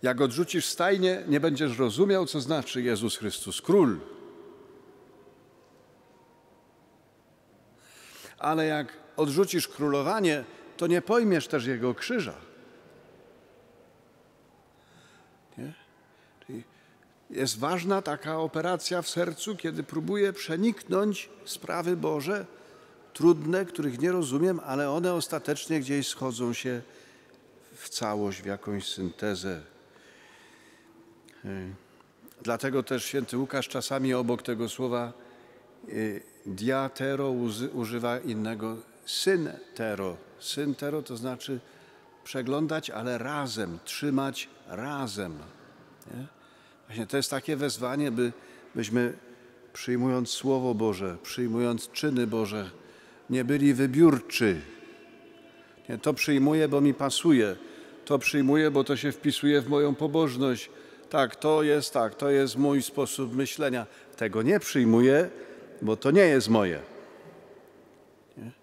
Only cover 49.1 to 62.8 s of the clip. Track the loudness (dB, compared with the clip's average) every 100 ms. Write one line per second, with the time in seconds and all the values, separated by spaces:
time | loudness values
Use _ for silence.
49.1 | -2 -16 -20 -20 -20 -20 -12 -4 0 2
50.1 | 0 -2 -4 0 0 0 0 0 0 -4
51.1 | -8 -10 -4 -2 0 0 -2 -6 -4 -2
52.1 | 0 0 -2 -2 -4 -8 -12 -20 -20 -20
53.1 | -20 -4 -2 0 4 4 4 2 8 8
54.1 | 8 0 2 2 2 -4 -18 -20 -20 -20
55.1 | -20 -20 -20 -20 -20 -20 -20 -10 -4 -2
56.1 | 0 2 4 6 4 4 4 4 4 0
57.1 | 2 6 6 6 0 -10 -18 -20 -20 -2
58.1 | 0 2 2 4 6 6 4 2 0 -2
59.1 | -2 -2 2 4 4 4 2 2 2 0
60.1 | 2 2 2 0 0 -6 -18 -20 -20 -4
61.1 | 0 0 0 2 4 4 2 2 0 0
62.1 | 0 2 4 2 2 2 2